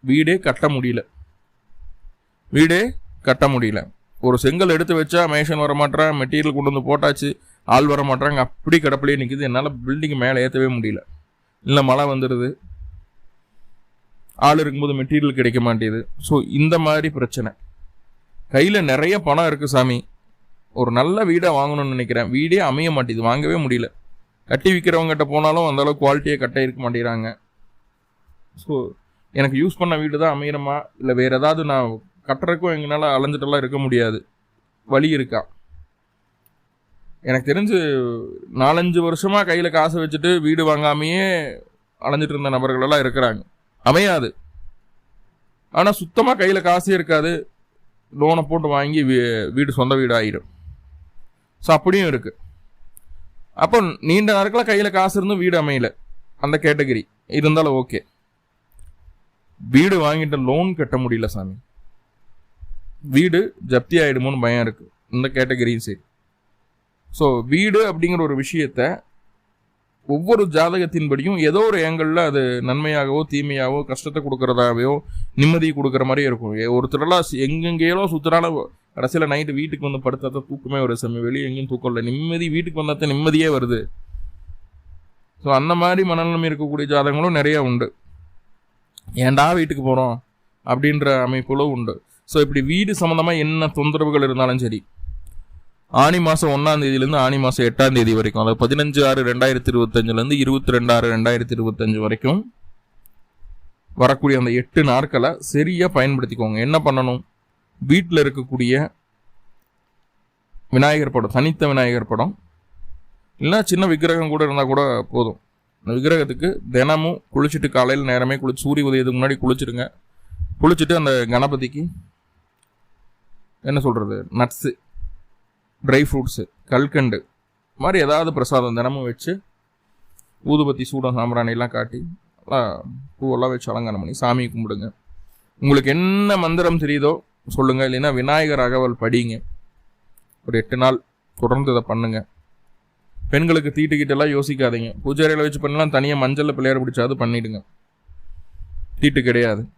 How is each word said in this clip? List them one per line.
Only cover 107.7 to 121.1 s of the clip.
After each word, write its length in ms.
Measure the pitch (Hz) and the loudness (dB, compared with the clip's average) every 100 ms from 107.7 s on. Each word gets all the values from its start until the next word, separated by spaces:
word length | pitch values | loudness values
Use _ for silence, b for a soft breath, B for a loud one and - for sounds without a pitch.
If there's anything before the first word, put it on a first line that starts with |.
| _ | _
வீட்டுல 420 | 127 165 170 165 | 2 2 4 2
இருக்கக்கூடிய 500 | 139 135 131 127 123 131 156 _ _ _ _ - - - _ _ _ _ _ _ _ _ _ - - | 2 -2 -8 -2 0 2 0 _ _ _ _ -20 -20 -20 _ _ _ _ _ _ _ _ _ -20 -2
விநாயகர் 400 | 127 143 151 135 | 2 4 2 0
படம், 200 | 123 107 | -2 0
தனித்த 360 | 127 151 156 151 | 0 0 0 0
விநாயகர் 440 | 135 123 120 110 | 2 0 0 -2
படம், 200 | 110 147 202 _ _ _ - - - - _ _ _ | -2 -2 -4 _ _ _ -16 -12 -12 -16 _ _ _
இல்லைன்னா 200 | 139 208 | 0 0
சின்ன 240 | 202 175 190 | 2 2 4
விக்கிரகம் 460 | 160 165 165 160 | 2 2 0 0
கூட 100 | 151 | 0
இருந்தா 200 | 151 143 | 0 0
கூட 180 | 131 135 139 117 113 | 2 2 2 0 -2
போதும். 280 | 123 113 95 _ _ _ _ - | -2 -2 -4 _ _ _ _ -6
அந்த 60 | |
விக்கிரகத்துக்கு 560 | 123 139 160 139 123 175 - - | 0 2 2 0 -2 -4 -4 -2
தினமும் 480 | 123 131 156 160 170 _ | 2 4 2 0 -4 _
குளிச்சுட்டு, 360 | 135 147 147 139 | -2 0 0 -2
காலையில 380 | 131 127 139 135 | 2 2 2 0
நேரமே 300 | 123 127 135 | 0 0 -2
குளிச்சு, 280 | 131 127 | -4 -4
சூரிய 240 | 135 151 143 | -2 0 2
உதயத்துக்கு 320 | 131 127 127 | 2 0 0
முன்னாடி 160 | 131 135 | 0 0
குளிச்சிருங்க. 500 | 127 127 131 120 127 _ _ _ - - - - | 0 0 -2 -6 -8 _ _ _ -20 -10 -10 2
குளிச்சுட்டு 360 | 151 165 151 170 | 2 4 2 2
அந்த 160 | 147 | 2